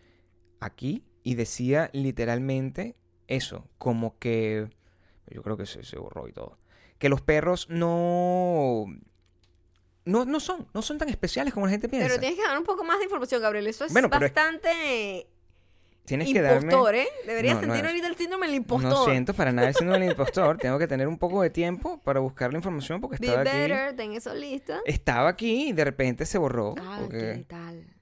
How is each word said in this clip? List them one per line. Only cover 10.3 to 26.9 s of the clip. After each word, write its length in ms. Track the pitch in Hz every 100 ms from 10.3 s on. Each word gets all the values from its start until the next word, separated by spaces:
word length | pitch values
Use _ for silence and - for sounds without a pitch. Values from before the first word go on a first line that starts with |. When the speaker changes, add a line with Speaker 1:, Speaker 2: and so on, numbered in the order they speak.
| 302
Speaker 1:
son, 280 | - 359 -
no 80 | 208
son 140 | 220 294
tan 100 | 302
especiales 440 | - 175 254 277
como 120 | 214 196
la 60 |
gente 180 | 208 240
piensa. 180 | 269 254
Speaker 2:
Pero 120 | 247
tienes 180 | 262 349
que 80 | 427
dar 120 | 285
un 60 | 349
poco 180 | 381
más 160 | 330 392
de 60 | 392
información, 360 | 359 247 247
Gabriel. 240 | 214 208 208
Eso 200 | 220 294
es 80 |
Speaker 1:
Bueno, 160 | 262 262
pero 160 | 277 -
es 80 |
Speaker 2:
bastante 960 | 302 311 320 330 339 302 233 202 185 - _ _ _ _ _ _ _ -
Speaker 1:
Tienes 280 | 135 269
que 80 | 269
darme 320 | 143 - 151
Speaker 2:
impostor, 220 | - - 226
¿eh? 120 | 453 571 480
Deberías 300 | 226 233 -
Speaker 1:
No, 60 |
no 60 | -
Speaker 2:
sentir 180 | - 320
Speaker 1:
es 60 |
Speaker 2:
ahorita 160 | 339 349
el 80 | 339
síndrome 300 | 349 381 339
del 80 | 277
impostor. 320 | 233 247 131
Speaker 1:
No 140 | 277 240
siento 280 | 131 127
para 200 | - 135
nada 160 | 123 123
el 40 |
síndrome 280 | 143 175 190
del 80 | 180
Speaker 2:
<laughs> 20 |
Speaker 1:
impostor. 460 | 160 131 185 156 160
Tengo 200 | 127 139
que 100 | 160
tener 200 | 135 139
un 100 | 165
poco 240 | 180 196
de 80 | 170
tiempo 520 | 165 170 180 320 339
para 160 | - 135
buscar 320 | 131 135 127
la 60 | 156
información 420 | 185 156 135 175
porque 160 | 254 247
Speaker 2:
Be 60 | 240
Speaker 1:
estaba 140 | 247
aquí. 80 | 269
Speaker 2:
better, 460 | 277 294 269 277 254
ten 160 | 214
eso 200 | 220 240
listo. 400 | - 285 269 - 330 466
Speaker 1:
Estaba 440 | 139 - 120 151
aquí 400 | 180 233 240 302
y 20 |
de 140 | 160 143
repente 400 | 135 127 120 156
se 120 | 190
borró, 380 | 143 117 104 -
Speaker 2:
Ah, 200 | -